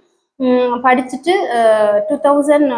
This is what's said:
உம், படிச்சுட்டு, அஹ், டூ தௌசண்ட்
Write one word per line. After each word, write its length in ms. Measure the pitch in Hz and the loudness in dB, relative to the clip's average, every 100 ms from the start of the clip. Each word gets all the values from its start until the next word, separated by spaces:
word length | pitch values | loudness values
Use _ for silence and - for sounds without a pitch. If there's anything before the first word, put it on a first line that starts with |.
| _ _ _ - | _ _ _ -6
உம், 380 | 254 247 247 240 | 0 0 0 -2
படிச்சுட்டு, 520 | 262 254 254 262 339 392 349 | 0 0 -2 -6 -2 -2 -2
அஹ், 480 | 240 226 214 208 208 | 0 2 2 2 0
டூ 140 | 208 294 | -2 -2
தௌசண்ட் 540 | 285 285 285 294 285 | 0 2 2 2 0